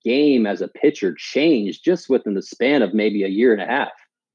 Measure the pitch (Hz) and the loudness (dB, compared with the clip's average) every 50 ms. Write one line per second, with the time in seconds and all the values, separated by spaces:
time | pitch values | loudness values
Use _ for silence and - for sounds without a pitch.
0 | - 113 123 143 147 147 135 120 107 101 95 101 92 - - - 143 151 147 - | -2 0 2 2 4 4 4 2 2 0 -2 -4 -6 -8 -4 0 0 0 0 0
1 | 104 90 - - - - - 135 151 170 147 110 101 92 80 - - 170 185 - | -2 -4 -4 -6 -10 -6 -2 0 2 2 2 0 -2 -4 -8 -4 -2 -2 -2 -2
2 | - - 131 113 - 107 98 95 - - - - 117 139 147 135 104 92 104 107 | -2 -2 -2 -2 0 -4 -6 -6 -6 -10 -6 -2 0 2 2 2 2 0 0 0
3 | 107 107 104 104 98 95 95 104 123 123 110 98 87 110 123 139 107 - - - | 0 0 0 -2 -2 -2 0 2 2 2 2 2 -2 -4 -4 -4 -4 -6 -10 -16
4 | _ _ _ _ _ _ | _ _ _ _ _ _